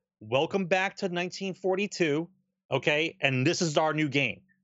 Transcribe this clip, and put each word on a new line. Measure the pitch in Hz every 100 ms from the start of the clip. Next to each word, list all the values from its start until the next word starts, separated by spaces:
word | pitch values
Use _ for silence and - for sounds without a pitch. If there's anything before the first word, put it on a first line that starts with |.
| _ _
"Welcome | 110 131 160 196 175
back | 185 196 -
to | 196
nineteen | 175 180 - 196
forty-two," | 170 190 185 208 - 160 147 170 _ _ _ _
okay? | 135 160 151 160 -
And | 139 131 139
this | 170
is | 170 156
our | 156
new | 151 151
game. | 143 123 90 _ _